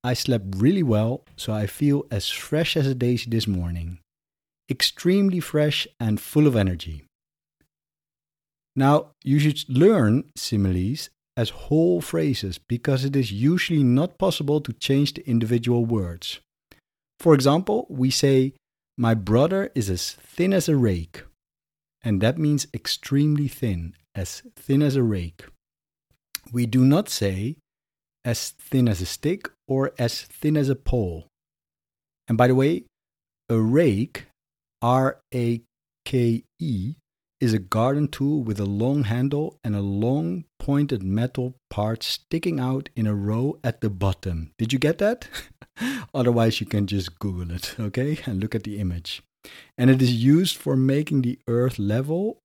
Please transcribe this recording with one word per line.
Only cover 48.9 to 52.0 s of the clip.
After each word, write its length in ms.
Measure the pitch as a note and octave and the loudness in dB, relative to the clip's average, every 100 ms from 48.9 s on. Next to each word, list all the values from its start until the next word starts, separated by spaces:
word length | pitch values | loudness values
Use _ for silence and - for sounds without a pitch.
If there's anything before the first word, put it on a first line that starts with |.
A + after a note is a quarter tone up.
| E2+ - - _ _ - - - - | -4 -8 -14 _ _ -20 -20 -14 0
And 140 | B2 | 4
it 100 | C3 | 4
is 140 | B2 | 4
used 420 | A2+ C3 D#3+ F#3+ - | 4 4 4 2 -2
for 220 | D3 C3 | -2 2
making 440 | C3 C#3+ D3+ C#3+ | 2 0 0 0
the 160 | B2 B2+ - | 0 -4 -2
earth 320 | A#2+ B2+ A2+ | 0 0 -2
level 640 | G2+ A2+ | -2 -2